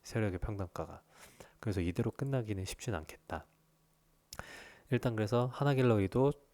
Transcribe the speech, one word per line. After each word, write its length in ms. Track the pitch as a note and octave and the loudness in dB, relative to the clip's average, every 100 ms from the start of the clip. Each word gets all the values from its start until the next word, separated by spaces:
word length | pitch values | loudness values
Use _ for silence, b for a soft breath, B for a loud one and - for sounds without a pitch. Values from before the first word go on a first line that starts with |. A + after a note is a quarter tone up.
세력의 360 | - A#2 G#2+ F2 | -4 -2 0 0
평단가가. 600 | - G2+ F#2 - - A#2 _ B B B B B | -4 -4 -6 -6 -10 -10 _ B B B B B
그래서 200 | A#2 G2 | -4 0
이대로 320 | F2 F2 A#2 | 0 0 -2
끝나기는 520 | - C#3 C3+ A2 G2 | -2 -2 -2 -2 -4
쉽진 300 | F#2+ - - | -4 -6 -4
않겠다. 500 | F2+ D#2 - - E2 - _ _ _ _ _ _ _ _ - B B B B _ | -4 -6 -16 -10 -10 -10 _ _ _ _ _ _ _ _ -16 B B B B _
일단 240 | B2 B2+ | 0 2
그래서 340 | A2 G#2 A#2+ B2 | 0 2 2 2
하나갤러리도 800 | - C#3+ C3+ B2+ G#2+ F#2+ B2 C#3 D3+ _ | 0 2 4 6 6 4 4 2 2 _